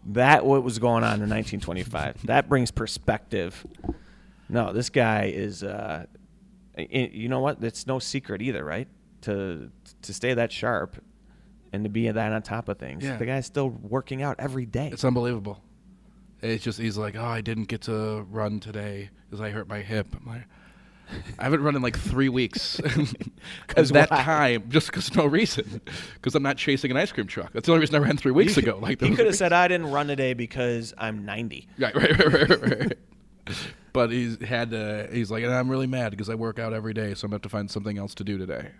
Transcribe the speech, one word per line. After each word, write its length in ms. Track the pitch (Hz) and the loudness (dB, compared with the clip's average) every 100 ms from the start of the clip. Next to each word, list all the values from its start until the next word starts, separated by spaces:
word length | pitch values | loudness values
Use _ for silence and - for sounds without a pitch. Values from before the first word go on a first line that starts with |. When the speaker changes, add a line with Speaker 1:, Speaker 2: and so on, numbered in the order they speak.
| - | -2
Speaker 1:
That 400 | 104 127 147 135 | 4 8 8 8
what 160 | 139 | 4
was 140 | 123 113 | 4 0
going 260 | 120 117 | 2 4
on 180 | 113 107 | 4 2
in 60 | 104 | 0
nineteen 320 | 110 110 98 | -2 -2 -6
twenty-five. 680 | - 90 101 87 71 - 110 | -6 -6 -4 -4 -4 -6 0
That 220 | 123 - | 2 4
brings 220 | 139 120 | 2 0
perspective. 920 | - 113 - - 107 - 101 87 - - - - - - - - - - | -2 -6 -4 -2 -2 -2 -4 -4 -8 -18 -10 -8 -8 -12 -20 -20 -20 -4
No, 240 | 117 101 | -2 0
this 160 | 98 123 | -2 0
guy 360 | 139 113 107 101 | 2 4 2 0
is, 360 | 78 104 90 | -2 -6 -6
uh, 440 | 98 101 - 76 - - - _ - - - - | -8 -8 -8 -8 -10 -20 -20 _ -20 -20 -20 -12
i-, 40 | 82 | -4
i-, 180 | 131 123 | -2 -2
you 160 | - 117 | -4 -4
know 120 | 131 | -2
what? 220 | 135 - | -2 -2
It's 240 | 113 - - | -6 -6 -4
no 120 | 131 | -4
secret 420 | - 139 - 101 | -4 -8 -6 -6
either, 220 | 123 92 | -4 -4
right? 240 | 76 87 131 - _ - | -4 -6 -8 -14 _ -14
To, 480 | - 101 95 82 62 - - - | -6 -4 -4 -8 -12 -18 -20 -20
to 120 | - | -14
stay 200 | 98 123 | -6 -2
that 160 | 120 117 | 0 -2
sharp 460 | - 113 110 85 - - _ - - - - - | -2 -2 -2 -4 -10 -20 _ -20 -20 -20 -20 -10
and 120 | 98 | -6
to 60 | 104 | -4
be 200 | 107 113 | -2 0
that 220 | 107 107 | 0 -2
on 100 | 110 | -4
top 260 | - 110 113 | -4 -8 -6
of 100 | 101 | -8
things. 260 | - 73 | -8 -8
Speaker 2:
Yeah. 120 | 139 120 | -8 -4
Speaker 1:
The 80 | 120 | -4
guy's 200 | 135 131 | -4 -4
still 220 | 143 135 | -2 -2
working 540 | 113 104 123 - 131 | -4 -4 -4 -4 -6
out 140 | 143 - | -4 -4
every 260 | 135 131 120 | -6 -6 -4
day. 220 | 117 143 | -4 -4
Speaker 2:
It's 120 | - | 0
unbelievable. 580 | 131 123 120 120 101 101 _ _ - - - - - - | 2 2 0 -2 -6 -12 _ _ -20 -20 -20 -20 -20 -8
It's 220 | 113 113 | -4 -2
just, 160 | 120 107 | -4 -4
he's 160 | 113 101 | -4 -2
like, 180 | 107 107 | -4 -4
"Oh, 80 | |
I 180 | 120 117 | -4 -4
didn't 260 | 107 113 107 | -2 -4 -4
get 140 | 113 | -6
to 440 | - 110 107 107 98 | -4 -2 -2 -4 -6
run 280 | 107 107 104 | -4 -2 -4
today 520 | 107 107 104 101 98 - - | -8 -8 -8 -8 -12 -18 -16
'cause 100 | 104 | -8
I 80 | 107 | -6
hurt 180 | 104 101 | -6 -6
my 120 | 104 | -8
hip." 260 | 101 110 98 - | -4 -4 -4 -8
I'm 80 | 120 | -10
like, 160 | 117 117 - - - - - - - - - | -14 -14 -20 -20 -20 -20 -20 -12 -12 -12 -6
"I 60 | |
haven't 180 | 127 151 | 0 2
run 140 | 147 143 | 2 0
in, 60 | |
like, 160 | 123 - | -2 -2
three 320 | - 127 135 | -2 0 2
weeks." 500 | 123 117 - - - 151 127 143 | 2 -2 -2 -6 -4 -2 0 0
<laughs> 300 | - - - | -4 -12 -14
Speaker 1:
<laughs> 260 | - - - | -18 -16 -2
'Cause 220 | - 143 | 4 6
Speaker 2:
At 40 | |
that 160 | 143 151 | 8 8
Speaker 1:
why? 120 | 151 | 4
Speaker 2:
time, 400 | 131 156 139 117 110 | 4 4 4 2 2
just 200 | 147 - | 2 2
'cause 240 | - - | -6 0
no 120 | - 147 | 2 4
reason. 540 | 160 226 - - 110 - - - - | 4 2 0 -6 -10 -12 -12 -12 -6
'Cause 120 | - | 0
I'm 80 | 147 | 2
not 140 | 139 131 | 0 0
chasing 340 | - 139 135 | 0 0 2
an 60 | 127 | 0
ice 160 | 104 | 0
cream 140 | - 95 | -2 -6
truck. 260 | - 85 | -6 -6
That's 140 | - 165 | -4 4
the 60 | |
only 80 | 165 | 6
reason 120 | 151 | 6
I 40 | 147 | 4
ran 180 | 143 143 | 4 4
three 160 | 139 | 4
weeks 220 | 131 202 185 | 6 8 6
Speaker 1:
He, 60 | |
Speaker 2:
ago. 160 | 117 98 | 4 0
Like, 200 | 107 - | -2 2
Speaker 1:
he 60 | - | 4
Speaker 2:
there 40 | |
was 60 | 240 | 6
Speaker 1:
coulda 120 | 226 | 6
Speaker 2:
a 40 | |
Speaker 1:
said, 180 | 190 180 | 6 6
"I 160 | 175 180 | 6 6
didn't 220 | 175 160 | 4 2
run 160 | 139 147 | 0 0
today 240 | 139 131 | 0 0
because 600 | 123 117 131 123 120 110 - | 0 -4 -2 0 0 -4 -6
I'm 260 | 110 107 101 | -6 -6 -6
ninety." 420 | 104 117 65 - - | -6 -6 -8 -16 -2
Speaker 2:
Right, 160 | 123 | 0
right, 240 | 143 143 151 | 4 4 6
right, 140 | 156 | 6
right, 160 | 151 - | 6 6
right, 300 | - - 110 | 4 4 0
right. 180 | - - - - - - - | 0 -2 -10 -20 -20 -20 -10
<laughs> 100 | - - - - | -10 -10 -14 -4
But 200 | 127 117 | 2 2
he's 280 | 123 120 113 | 2 -2 -4
had 300 | 117 120 117 | -2 -2 -2
to, 380 | 113 107 104 107 | -2 -4 -4 -4
he's 200 | 120 104 | -2 0
like, 100 | 113 | 0
"And 100 | 120 | 0
I'm 160 | 127 127 | 0 2
really 200 | 131 131 | 0 0
mad 280 | 127 113 101 | 0 -2 -4
'cause 140 | 104 | -4
I 60 | 113 | -2
work 220 | 113 107 | -4 -4
out 120 | 113 | -4
every 220 | 110 110 | -4 -4
day, 180 | 107 104 | -4 -4
so 100 | 104 104 | -4 -4
I'm 40 | |
gonna 40 | 101 | -6
have 60 | |
to 60 | 104 | -6
find 200 | 107 101 | -6 -4
something 280 | 107 101 104 | -6 -4 -6
else 160 | 98 | -6
to 100 | - | -8
do 140 | 101 98 | -6 -4
today." 320 | 92 65 69 | -4 -6 -8